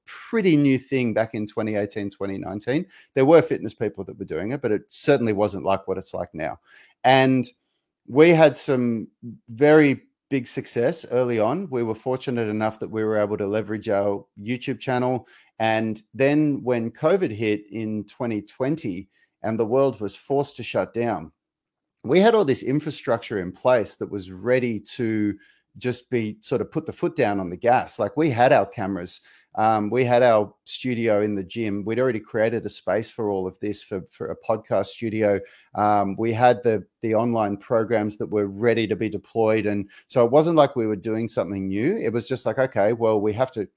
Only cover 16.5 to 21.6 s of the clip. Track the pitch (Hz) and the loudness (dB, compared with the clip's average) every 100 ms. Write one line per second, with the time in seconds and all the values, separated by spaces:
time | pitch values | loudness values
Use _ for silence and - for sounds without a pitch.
16.5 | 139 120 120 113 - 156 190 175 107 110 | 0 -2 -2 -4 -2 0 2 0 -2 -2
17.5 | 104 - 113 110 107 101 - 120 107 104 | -2 -4 -8 -6 -6 -8 -8 -6 -4 -6
18.5 | - 131 160 110 90 98 _ _ _ 107 | -6 -4 -4 -6 -8 -12 _ _ _ -4
19.5 | 113 107 131 135 - 101 - - 139 135 | -2 0 2 2 0 -8 -8 -4 -2 -2
20.5 | - 113 110 95 117 117 92 80 _ _ | -6 -6 -4 -2 -2 -2 -4 -8 _ _
21.5 | _ | _